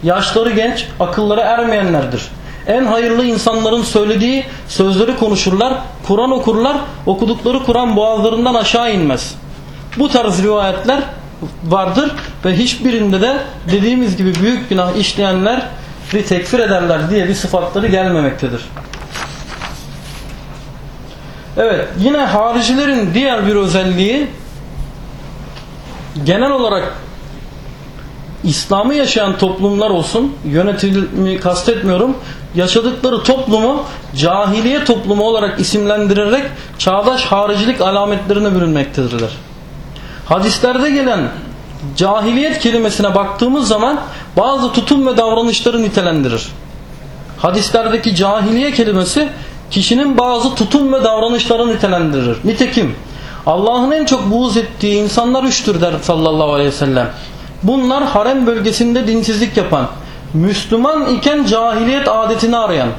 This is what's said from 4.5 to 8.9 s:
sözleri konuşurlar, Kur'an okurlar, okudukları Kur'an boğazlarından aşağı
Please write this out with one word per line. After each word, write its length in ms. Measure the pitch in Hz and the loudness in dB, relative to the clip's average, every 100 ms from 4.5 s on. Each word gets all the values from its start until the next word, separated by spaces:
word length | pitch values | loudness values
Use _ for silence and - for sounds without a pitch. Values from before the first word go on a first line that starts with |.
| - - | -10 -8
sözleri 500 | - 196 190 226 254 | 0 2 4 2 2
konuşurlar, 560 | 220 196 196 190 247 262 - - - | 0 2 2 2 0 -2 -6 -12 0
Kur'an 240 | 202 254 | 2 2
okurlar, 460 | 262 - 220 247 285 277 - - | 2 2 2 2 0 -4 -6 -2
okudukları 580 | 190 220 226 233 254 | 0 0 0 0 0
Kur'an 320 | 254 240 247 208 | 0 2 2 2
boğazlarından 580 | 220 220 208 226 247 | 2 2 0 2 2
aşağı 400 | 240 208 233 233 | 2 2 2 2